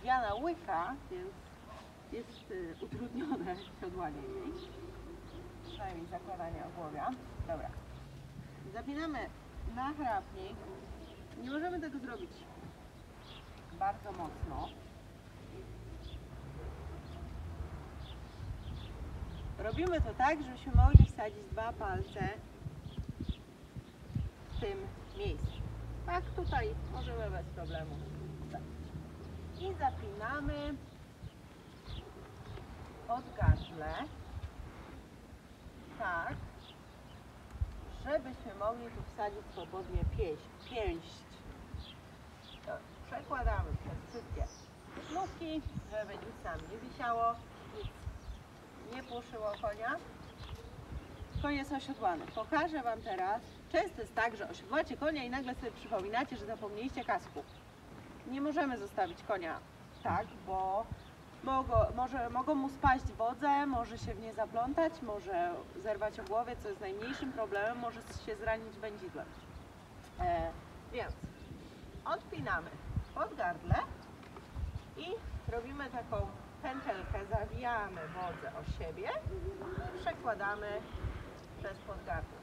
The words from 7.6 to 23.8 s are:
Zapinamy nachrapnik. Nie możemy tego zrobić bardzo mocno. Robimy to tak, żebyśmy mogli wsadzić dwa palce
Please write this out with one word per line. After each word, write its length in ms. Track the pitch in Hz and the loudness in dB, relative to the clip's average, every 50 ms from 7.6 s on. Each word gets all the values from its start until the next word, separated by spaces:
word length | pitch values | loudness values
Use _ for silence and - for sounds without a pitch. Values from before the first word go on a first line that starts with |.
| - - - - - - - - - - - - - - - - - - - - - - - | -2 -6 -6 -8 -10 -10 -10 -12 -12 -12 -12 -12 -12 -12 -10 -10 -10 -10 -12 -10 -10 -8 -6
Zapinamy 460 | 226 233 269 285 294 320 330 294 247 202 170 - - - - - - - - 226 | -6 -4 -2 -2 0 0 0 0 -2 -2 -4 -6 -10 -14 -12 -8 -4 -4 -4 0
nachrapnik. 840 | 240 262 277 311 294 302 247 220 196 185 - - 196 190 196 226 214 - - 190 - - - - - - - - - - - - - | 0 0 0 0 0 2 2 2 2 0 -2 -8 -8 -6 -6 -6 -8 -8 -10 -10 -10 -10 -10 -10 -10 -10 -12 -12 -12 -12 -12 -10 -8
Nie 80 | 233 254 | -6 -2
możemy 300 | 269 302 311 359 359 359 | -2 0 0 0 0 0
tego 200 | 311 311 254 277 | -2 -2 -4 -4
zrobić 320 | 240 254 240 208 185 - - - - - - - - - - - - - - - - - - - - - - - - - - - - - - 170 | -6 -4 -6 -6 -6 -8 -10 -12 -14 -14 -12 -12 -12 -12 -12 -12 -14 -16 -14 -14 -16 -16 -16 -14 -14 -14 -12 -12 -12 -12 -14 -14 -12 -12 -2 0
bardzo 320 | 190 196 202 - - 208 | 2 2 2 0 -4 -6
mocno. 580 | 185 180 170 151 143 - - 165 139 - - - - - - - - - - - - - - - - - - - - - - - - - - - - - - - - - - - - - - - - - - - - - - - - - - - - 80 78 - - - - - - - - - - - - - - - - - - - - - - - - - - - - - - - - - - - - - - - - - - - - - - - | -4 -4 -4 -4 -2 -2 -2 -2 0 -2 -4 -4 -6 -10 -14 -14 -14 -14 -14 -14 -14 -14 -16 -16 -14 -14 -14 -12 -10 -10 -10 -10 -10 -10 -10 -10 -10 -8 -8 -8 -8 -8 -8 -8 -10 -10 -10 -8 -8 -6 -6 -6 -6 -6 -6 -6 -6 -8 -8 -8 -8 -6 -6 -6 -4 -4 -4 -4 -4 -4 -4 -4 -4 -6 -6 -8 -8 -8 -8 -6 -6 -8 -8 -10 -8 -6 -4 -4 -4 -4 -4 -4 -4 -4 -4 -6 -6 -4 -4 -4 -4 -4 -4 -4 -4 -4 -4 -4 -2 0
Robimy 440 | - 214 226 - 330 370 349 311 | 0 2 4 4 6 6 6 6
to 120 | - 226 202 | 4 2 4
tak, 300 | - 247 277 320 302 294 | 6 6 6 8 6 2
żebyśmy 320 | 254 254 240 - - - | -4 -6 -6 -6 8 12
mogli 300 | - - - - - - | 12 12 12 12 12 12
wsadzić 380 | - - - 208 220 208 214 208 - | 12 12 0 0 -2 -2 -4 -8 -4
dwa 220 | - 220 220 233 233 | -2 0 0 0 0
palce 560 | - 220 202 185 185 190 - - 208 190 190 208 226 - - - - - - - - - - - - - - - - - - - - - - - - - - - - | 0 0 2 2 2 0 0 0 0 0 0 0 -2 -8 -12 -12 -8 -8 -6 -6 -6 -8 -6 -4 -4 -4 -4 -4 -4 -2 -2 -2 -4 -4 -14 -14 -16 -16 -10 -10 -10